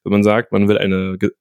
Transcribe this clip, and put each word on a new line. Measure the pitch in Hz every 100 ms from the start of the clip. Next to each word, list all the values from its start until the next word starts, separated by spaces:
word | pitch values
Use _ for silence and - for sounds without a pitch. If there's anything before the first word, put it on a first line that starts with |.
Wenn | 98
man | 104
sagt, | 104 107 -
man | 101 101
will | 104
eine | 98 95 95 95
Ge-, | 101 -